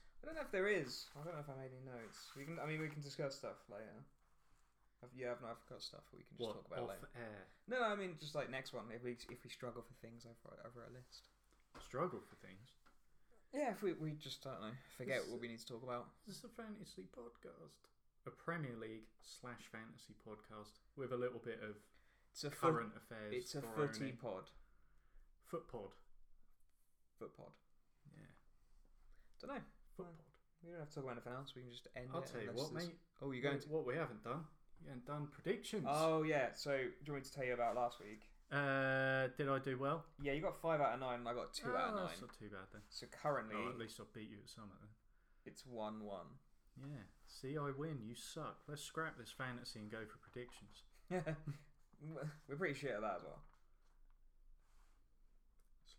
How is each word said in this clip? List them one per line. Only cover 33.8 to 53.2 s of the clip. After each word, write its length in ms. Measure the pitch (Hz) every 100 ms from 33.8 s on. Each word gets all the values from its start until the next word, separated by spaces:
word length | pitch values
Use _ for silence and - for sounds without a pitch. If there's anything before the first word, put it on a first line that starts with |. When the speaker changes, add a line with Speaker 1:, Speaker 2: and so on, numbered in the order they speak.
| 127
Speaker 2:
we 80 | 147
haven't 260 | 135 107
done. 200 | 117 147 156 - - -
We 40 | 151
haven't 180 | 127 123
done 200 | 147 143
predictions. 560 | - 160 240 - 214 135
Speaker 1:
Oh, 320 | 151 160 160
yeah. 260 | 156 147 123
So, 180 | - 147 135
do 80 | 123 - 147
you 60 |
want 100 | 139 135
me 40 |
to 40 | 147
tell 100 | 127
you 80 |
about 220 | 120 117 117
last 220 | 120 -
week? 220 | 104 107 - - -
Speaker 2:
Uh, 760 | 139 139 135 135 135 131 131 131 131
did 100 | 139
I 100 | 135
do 140 | 135 127
well? 260 | 135 160 - -
Speaker 1:
Yeah, 120 | 139
you 80 | 143
got 140 | 180 -
five 220 | 165 151
out 120 | 131 123
of 40 |
nine, 200 | 127 120
and 80 | 117
I 60 |
got 200 | 120 85
two 160 | - -
out 200 | - 87
of 40 |
Speaker 2:
Oh, 20 | 90
Speaker 1:
nine. 80 | 85
Speaker 2:
that's 140 | 87
not 100 | - -
too 120 | 104
bad 160 | 98 95
then. 80 | 104 104
Speaker 1:
So 160 | - 120
currently 440 | - 151 135 110 107
Speaker 2:
Oh, 120 | 123
at 80 | 120
least 220 | 110 -
I 40 | 107
beat 160 | 113 110
you 80 | 104
at 60 | -
some 140 | - 104
of 140 | 82
them. 100 | 107 - - - - - -
Speaker 1:
it's 200 | 156 131
one 360 | 117 107 110
one. 220 | 104 95 78 67 - - - 127
Speaker 2:
Yeah. 220 | 139 139 92 - -
See, 300 | - 131 151
I 120 | 143 135
win. 220 | 160 139
You 140 | 110 120
suck. 420 | - 160 127 - -
Let's 140 | 147
scrap 360 | - 156 160 135
this 120 | 110 -
fantasy 420 | 127 120 120 113
and 100 | 104
go 80 | 113 107
for 80 | -
predictions. 640 | - 123 123 - - - - - -
Speaker 1:
<laughs> 1400 | 180 160 156 147 - - - - - 151 151 151 - -
We're 80 | 143
pretty 180 | 175 135
shit 120 | 139
at 100 | 107
that 160 | 107
as 60 | 87